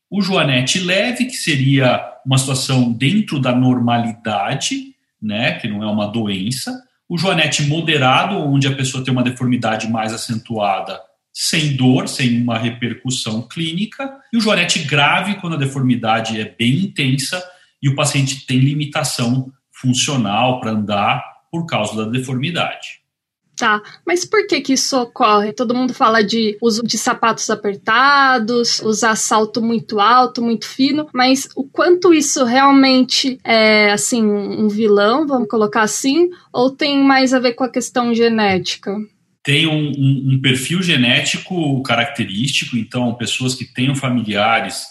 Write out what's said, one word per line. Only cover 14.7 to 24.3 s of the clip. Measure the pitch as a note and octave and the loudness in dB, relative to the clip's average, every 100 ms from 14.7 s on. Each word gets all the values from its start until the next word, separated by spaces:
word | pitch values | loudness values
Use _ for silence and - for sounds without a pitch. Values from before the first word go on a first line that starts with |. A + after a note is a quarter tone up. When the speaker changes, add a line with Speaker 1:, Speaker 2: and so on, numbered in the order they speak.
| - | -2
Speaker 1:
grave, | C#3+ C#3+ D3 F3+ F#3+ G3 | -2 0 2 0 -2 -6
quando | E3+ | -6
a | D#3 | -4
deformidade | C3+ C#3 B2+ A2 A2 A2+ A2+ A2 | -4 -2 0 0 0 -2 -2 -6
é | |
bem | G#2+ - A#2 D#3+ | -6 -2 0 2
intensa | G3 - C3+ C#3+ - F#3 F3+ - _ _ | -2 -2 -2 -2 -2 -8 -10 -20 _ _
e | C#3 | -2
o | |
paciente | C3+ D3 D3 C3+ - - | 0 0 0 -2 -4 -2
tem | B2+ | 2
limitação | C#3 D3 C#3+ D#3 C#3+ - A#2+ C3 C3 - _ | 2 0 -4 -4 -4 -2 -2 -2 -4 -10 _
funcional | - B2+ A#2+ - C3+ G2+ G#2 B2+ B2+ | -6 -2 0 0 0 0 0 0 0
pra | A2 | -2
andar | G#2+ G2+ G#2 G#2+ C3 - - _ | -4 -2 0 0 -2 -6 -18 _
por | E3 E3 | -8 -4
causa | A2+ G#2 A2 | -2 -2 -4
da | A2 | -4
deformidade. | C3 C3 B2 C#3+ C3 E2+ - - - _ _ _ _ _ - | -4 -4 -4 -4 -4 -6 -8 -16 -20 _ _ _ _ _ -4
Speaker 2:
Tá, | A#3 G#3 - - - | 0 0 -4 -12 -4
mas | F4 | -4
por | - | 0